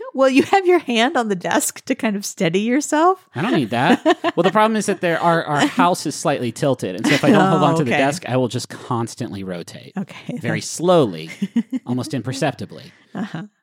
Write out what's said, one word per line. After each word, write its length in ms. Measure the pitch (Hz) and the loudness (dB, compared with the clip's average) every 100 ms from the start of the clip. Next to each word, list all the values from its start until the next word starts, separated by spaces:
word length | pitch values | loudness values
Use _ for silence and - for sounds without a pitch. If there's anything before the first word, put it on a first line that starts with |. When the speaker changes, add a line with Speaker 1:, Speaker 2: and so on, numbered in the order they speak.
| 523 | -10
Speaker 1:
Well, 160 | 254 269 | 2 4
you 140 | 262 | 4
have 240 | - 392 359 | 4 2 4
your 140 | 359 | 2
hand 360 | - 233 240 320 | 2 0 2 0
on 140 | 226 | -2
the 60 | 190 | -2
desk 500 | 170 285 - - - | 0 -2 -2 -8 -6
to 80 | 285 | -4
kind 200 | 226 202 | -2 -4
of 100 | 196 | -8
steady 360 | - 185 180 | -4 0 0
yourself. 680 | 220 247 285 302 339 370 _ - | 0 0 0 2 2 2 _ -6
Speaker 2:
I 60 | |
don't 100 | 196 | 0
need 160 | 202 113 | 0 0
that. 340 | 117 143 233 | 0 2 2
Speaker 1:
<laughs> 320 | 311 349 339 - | 2 0 0 2
Speaker 2:
Well, 80 | |
the 80 | 170 | 2
problem 240 | 190 220 220 | 4 2 2
is 120 | 202 | -2
that 140 | 190 | -2
there, 180 | 180 165 | -2 0
our, 240 | 170 165 | 2 2
our 220 | - 147 277 | 0 0 0
house 380 | - 175 180 156 | 2 2 2 -4
is 80 | - | -4
slightly 360 | 170 139 120 | -2 0 -2
tilted. 440 | - 147 127 104 92 | -2 0 0 -2 -4
And 100 | - | 0
so 60 | |
if 100 | - | 2
I 60 | - | 4
don't 180 | 208 190 | 4 4
hold 140 | - | 4
Speaker 1:
Oh, 40 | 147 | 2
Speaker 2:
on 100 | 165 | 2
to 60 | |
the 80 | 135 | 0
Speaker 1:
okay. 80 | 113 | 2
Speaker 2:
desk, 280 | 135 143 - | 0 -2 -2
I 80 | 127 | -2
will 120 | 123 | 0
just 220 | 123 - | -4 -8
constantly 720 | - - 120 113 - 127 95 | -14 -6 -4 -4 -6 -10 -8
rotate. 500 | - 123 170 - 123 - | -8 -8 -10 -16 -12 -10
Speaker 1:
Okay. 420 | 196 - - 247 | -10 -12 -12 -8
Speaker 2:
Very 220 | 120 107 | -4 -4
slowly, 680 | - - 170 175 127 82 80 - 196 233 | -6 -4 4 4 4 -2 -12 -10 -4 -4
Speaker 1:
<laughs> 260 | 220 254 - | -4 -8 -4
Speaker 2:
almost 280 | 123 - 139 | -4 -4 -6
imperceptibly. 760 | 107 135 156 - 90 85 147 _ _ | -6 -2 -4 -4 -12 -14 -20 _ _
Speaker 1:
Uh-huh. 300 | - 226 180 208 _ | -10 -8 -10 -14 _